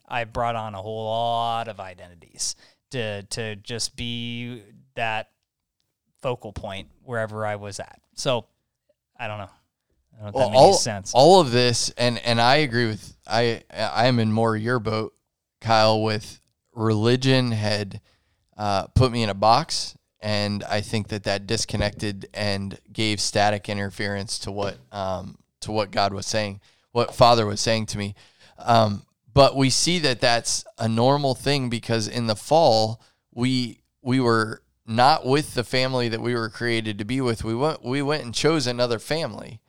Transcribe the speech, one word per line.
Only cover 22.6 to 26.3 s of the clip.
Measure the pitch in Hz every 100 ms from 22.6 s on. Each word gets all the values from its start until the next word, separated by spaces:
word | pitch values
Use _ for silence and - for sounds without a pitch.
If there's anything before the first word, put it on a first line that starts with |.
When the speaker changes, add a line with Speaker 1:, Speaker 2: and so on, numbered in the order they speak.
| 98 - _
Speaker 2:
gave | - 110 104
static | - 107 104 104 -
interference | 101 98 - 101 101 98 -
to | 104
what, | 101 101 - _
um, | 101 95 92 95 - _ -
to | -
what | 107 101
God | 110 101
was | 98
saying, | -